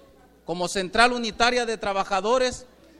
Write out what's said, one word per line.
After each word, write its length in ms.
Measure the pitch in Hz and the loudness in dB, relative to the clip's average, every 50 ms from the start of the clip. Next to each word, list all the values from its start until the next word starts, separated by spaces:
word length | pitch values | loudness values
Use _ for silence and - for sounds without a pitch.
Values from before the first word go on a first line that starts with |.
| - - - - - - _ _ _ | -20 -20 -20 -20 -20 -20 _ _ _
como 220 | - 165 180 180 175 | -8 -4 -4 -2 -4
Central 460 | - 202 185 175 - 226 233 247 247 | -2 -4 -4 -2 4 4 4 4 4
Unitaria 520 | 240 233 220 196 - 233 240 240 247 240 | 0 -4 -6 -2 0 2 2 2 0 0
de 120 | 226 226 - | -2 -4 -4
Trabajadores, 880 | - 208 190 196 190 - 202 190 190 214 247 262 254 254 240 - - - - _ - - - - | -4 -4 -2 -2 -2 0 -2 -2 0 2 2 2 2 0 -2 -6 -14 -20 -20 _ -20 -20 -20 -20